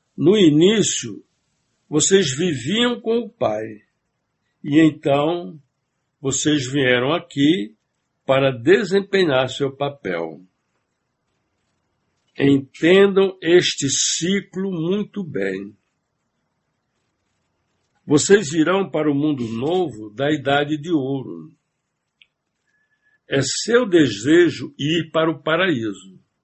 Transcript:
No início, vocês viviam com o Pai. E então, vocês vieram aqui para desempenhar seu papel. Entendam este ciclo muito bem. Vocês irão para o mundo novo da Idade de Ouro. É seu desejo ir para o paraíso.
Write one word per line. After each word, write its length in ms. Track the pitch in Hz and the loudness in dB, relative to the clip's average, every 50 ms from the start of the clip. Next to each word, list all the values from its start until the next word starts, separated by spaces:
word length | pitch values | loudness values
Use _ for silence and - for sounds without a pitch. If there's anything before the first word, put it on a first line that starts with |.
| _ _ _ | _ _ _
No 220 | - 135 165 208 | 0 2 4 4
início, 880 | 220 185 156 143 151 170 196 226 214 180 - - - - 113 98 - - _ _ _ _ _ _ _ _ _ _ _ _ - | 6 6 6 6 6 6 4 4 2 0 -2 -2 -8 -8 -10 -14 -16 -18 _ _ _ _ _ _ _ _ _ _ _ _ -4
vocês 480 | 143 151 - - 196 202 185 139 131 | -2 0 0 4 4 2 2 2 -2
viviam 640 | 139 180 180 151 123 110 139 202 226 240 247 240 - | -2 -2 -2 -2 -4 -4 -4 -2 -2 0 -2 -2 -4
com 200 | - 226 233 240 | -4 -4 -4 -4
o 100 | 226 208 | -4 -6
Pai. 340 | - - - 110 107 107 110 110 110 - _ _ _ _ _ _ _ _ _ _ _ _ _ _ _ _ - | -8 -4 -4 -4 -4 -4 -8 -10 -12 -16 _ _ _ _ _ _ _ _ _ _ _ _ _ _ _ _ -6
E 160 | 151 143 156 165 | 0 4 4 4
então, 760 | 156 - - - 147 139 143 147 160 175 175 180 185 170 147 _ _ _ _ _ _ _ _ _ _ _ _ | 4 2 0 -2 0 0 0 0 -2 -2 -4 -8 -12 -16 -18 _ _ _ _ _ _ _ _ _ _ _ _
vocês 500 | 135 135 131 - - 151 151 147 123 127 | -6 -6 -4 -2 -2 0 0 -2 -2 -4
vieram 440 | 135 147 135 127 123 123 123 139 160 | -2 0 2 2 2 2 2 0 -2
aqui 600 | 175 170 - - 139 139 151 175 202 208 226 _ _ _ _ _ _ _ _ _ _ _ | -4 -6 -6 -2 0 2 2 2 0 -2 -10 _ _ _ _ _ _ _ _ _ _ _
para 260 | - 135 135 139 135 127 | 0 2 2 2 0 0
desempenhar 960 | 120 117 147 190 240 214 165 190 196 190 - - 196 185 156 131 127 131 127 | 0 2 2 4 4 2 0 -2 -2 -2 0 0 0 2 2 2 0 0 -2
seu 260 | - - 143 131 - | -4 -4 -6 -6 -4
papel. 680 | - 139 143 139 - - 95 90 85 85 80 80 85 92 _ _ _ _ _ _ _ _ _ _ _ _ _ _ _ _ _ _ _ _ _ _ _ _ _ _ _ _ _ _ _ _ _ _ _ _ _ _ - | -4 -6 -6 -6 -8 -8 -6 -6 -6 -6 -8 -10 -14 -20 _ _ _ _ _ _ _ _ _ _ _ _ _ _ _ _ _ _ _ _ _ _ _ _ _ _ _ _ _ _ _ _ _ _ _ _ _ _ 0
Entendam 1000 | - 139 143 135 139 - - - 156 165 185 196 196 202 190 190 196 190 185 - - | 2 2 2 2 0 -4 -8 -2 2 4 6 6 6 4 4 2 0 0 -2 -4 0
este 480 | 165 175 180 151 - - - - 135 | 4 4 4 4 2 -4 -4 -4 -4
ciclo 800 | - - - - - - 160 180 196 196 190 _ - 185 190 196 | -2 -2 -2 -2 -4 -4 -4 -2 -2 -4 -4 _ -8 -8 -6 -6
muito 520 | 185 165 156 170 196 214 202 - - 202 190 | -4 -4 -2 -2 -2 -2 -4 -6 -8 -10 -10
bem. 540 | 156 120 98 98 98 95 98 101 101 104 _ _ _ _ _ _ _ _ _ _ _ _ _ _ _ _ _ _ _ _ _ _ _ _ _ _ _ _ _ _ _ _ _ _ _ _ _ _ _ _ _ _ _ _ _ _ | -8 -6 -6 -6 -4 -6 -8 -10 -14 -18 _ _ _ _ _ _ _ _ _ _ _ _ _ _ _ _ _ _ _ _ _ _ _ _ _ _ _ _ _ _ _ _ _ _ _ _ _ _ _ _ _ _ _ _ _ _
Vocês 480 | - 143 147 - - 196 214 190 131 156 | 0 2 2 4 4 4 4 2 0 -2
irão 360 | 160 151 165 185 196 190 - | 0 0 2 0 -2 -2 -2
para 220 | - 156 156 151 143 | -4 -2 -2 0 0
o 20 | |
mundo 320 | 139 147 156 147 127 120 | 0 0 -2 -2 -4 -6
novo 600 | 110 113 113 127 151 175 185 180 147 107 107 107 107 | -6 -6 -6 -4 -2 -2 -2 -2 -4 -6 -12 -16 -14
da 240 | 104 113 139 147 156 | -8 -4 -2 -2 -2
Idade 460 | 147 117 135 139 143 147 143 151 151 | -2 -2 0 0 0 0 -2 -6 -8
de 120 | 143 180 | -6 -4
Ouro. 600 | 170 147 127 135 139 135 117 - 85 85 80 - _ _ _ _ _ _ _ _ _ _ _ _ _ _ _ _ _ _ _ _ _ _ _ _ _ _ _ _ _ _ _ _ _ _ _ - | -2 -2 -2 -2 -6 -6 -8 -10 -14 -16 -18 -20 _ _ _ _ _ _ _ _ _ _ _ _ _ _ _ _ _ _ _ _ _ _ _ _ _ _ _ _ _ _ _ _ _ _ _ -4
É 140 | - 139 120 | -2 -2 -2
seu 440 | - - - - 202 240 240 254 | -2 -4 -6 -4 0 0 0 2
desejo 880 | 202 175 170 147 120 107 98 107 139 160 175 175 156 113 113 127 - - - | 2 4 4 4 2 0 -4 -2 2 4 4 4 4 2 -4 -10 -14 -10 -8
ir 320 | 135 147 165 170 160 160 | -4 -4 -2 -4 -4 -4
para 200 | - 160 160 165 | -2 -2 -2 -2
o 120 | 160 143 - | -2 -4 -4
paraíso. 760 | 160 160 170 185 190 151 117 110 107 98 92 95 95 - - _ _ _ _ | -2 -2 0 0 -2 -2 -4 -4 -8 -10 -12 -16 -20 -20 -20 _ _ _ _